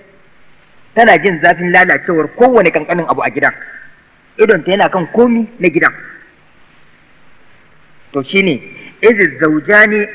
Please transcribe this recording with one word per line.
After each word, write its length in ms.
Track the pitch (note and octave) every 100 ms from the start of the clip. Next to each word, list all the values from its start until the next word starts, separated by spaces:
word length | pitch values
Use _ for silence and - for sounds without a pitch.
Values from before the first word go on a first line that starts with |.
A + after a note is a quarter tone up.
| _ _ _ _ - - _ _ -
Tana 220 | - A#3 F3
jin 200 | F3 E3
zafin 280 | E3+ E3+ F3
lalacewar 560 | F3+ F3+ C#3+ - E3 D3+
kowane 360 | - B3 A#3+ F3+
kankanin 360 | D#3+ D3+ F3 E3
abu 140 | C3
a 80 | B2+
gidan. 240 | B2+ C3+ - - - - _ _ _ _ -
Idonta 320 | G#3+ G3 D#3+
yana 180 | G3 E3+
kan 160 | F#3+ D#3+
komi 320 | G#3+ A#3+ A#3 A3 -
na 80 | F3+
gidan. 260 | D3+ D#3+ - - - _ _ _ _ _ _ _ _ _ _ - - - - _ _ _ - -
To, 100 | C#3+
shi 200 | C3 G3
ne, 120 | F#3+ C3 - - - -
"إذ 160 | G#3 A3+
الزوجان 880 | F3+ C3 D#3+ D#3 C#3+ G#3 G#3+ G#3+ G#3